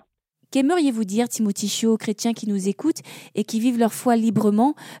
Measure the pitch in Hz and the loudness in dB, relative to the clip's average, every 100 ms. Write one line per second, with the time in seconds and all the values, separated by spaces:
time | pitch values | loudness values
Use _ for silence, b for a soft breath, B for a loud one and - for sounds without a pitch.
0 | _ _ _ _ _ 269 277 359 285 226 | _ _ _ _ _ 0 2 2 0 0
1 | 202 208 240 - 214 196 202 - 226 220 | -2 -2 -2 0 -2 -2 -4 -2 0 0
2 | - 208 233 226 214 202 190 196 302 - | -2 -2 -2 -2 -2 -2 -2 0 -2 -2
3 | B B B - 208 226 240 233 226 - | B B B -6 -4 0 0 2 2 2
4 | 247 233 220 208 214 208 254 294 B B | 2 2 2 2 2 4 2 0 B B